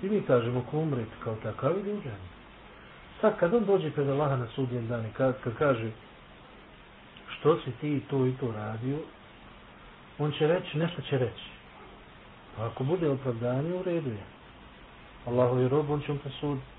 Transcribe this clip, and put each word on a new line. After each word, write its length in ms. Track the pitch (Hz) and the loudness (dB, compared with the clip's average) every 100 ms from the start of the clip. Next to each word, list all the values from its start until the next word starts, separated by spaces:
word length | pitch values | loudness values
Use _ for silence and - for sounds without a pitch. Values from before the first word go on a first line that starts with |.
I 60 | 190 | 0
mi 120 | 208 | 0
kažemo, 420 | - 127 117 123 123 | 4 4 4 -2 -2
„Ko 60 | 151 | -2
umre 280 | 160 131 110 - | 0 -2 -4 -8
kao 120 | - 110 | -8 -6
takav, 440 | 117 - 135 185 | -6 -2 0 0
ide 140 | 202 | -2
u 80 | 208 | -6
džennet.” 320 | 156 104 92 - - - - - - - - - | -6 -10 -14 -18 -20 -20 -20 -20 -20 -20 -20 2
Sad, 160 | 214 214 | 2 4
kad 140 | 170 | 4
on 120 | 233 202 | 4 4
dođe 260 | 190 156 | 4 4
pred 180 | 143 139 | 0 2
Allaha 260 | 139 147 135 | 4 2 2
na 120 | 117 | -2
sudnji 340 | - 131 123 | -2 -2 0
dan 240 | 113 120 110 | -2 -4 -4
i 80 | |
kad, 280 | - 131 127 | 0 0 2
kad 100 | - 113 | -4 0
kaže, 340 | 151 123 113 107 - - - - - - - - - - - - - | 2 2 0 -8 -18 -20 -20 -20 -20 -20 -20 -20 -20 -20 -20 -20 -16
„Što 300 | - 147 165 | 0 2 2
si 120 | - | 0
ti 300 | 123 151 143 - | -6 -2 -2 0
to 160 | 139 127 | 2 2
i 80 | |
to 180 | 127 127 | 0 -4
radio?”, 460 | 110 107 113 123 143 165 - - - - - - - - - - - | -4 -6 -6 -4 -4 -6 -16 -20 -20 -20 -20 -20 -20 -20 -20 -20 -4
on 120 | 147 | -2
će 160 | - 156 | 2 4
reći, 300 | 175 196 147 | 4 0 -2
nešto 240 | 165 - | -2 -2
će 160 | 135 139 | -2 0
reći. 320 | 120 - - - - - - - - - - - - - | 0 -2 -16 -18 -20 -20 -20 -20 -20 -20 -20 -20 -16 -6
Pa 80 | 113 | -6
ako 180 | - | -2
bude 260 | 135 180 160 | 0 2 2
opravdanje, 640 | 139 131 117 120 127 156 | 0 -2 -2 0 0 0
u 100 | 180 | -2
redu 260 | 185 170 143 | -2 -2 -2
je. 140 | 104 95 - - - - - - - - - - | -6 -10 -18 -20 -20 -20 -20 -20 -20 -20 -14 -2
Allahu 340 | 123 123 127 | 2 4 4
je 100 | 127 | 4
rob, 200 | 139 147 | 2 2
on 100 | 147 | -2
će 120 | 139 | -2
mu 60 | 143 | -6
presuditi. 460 | 139 - 147 139 131 | -6 -6 -4 -4 -6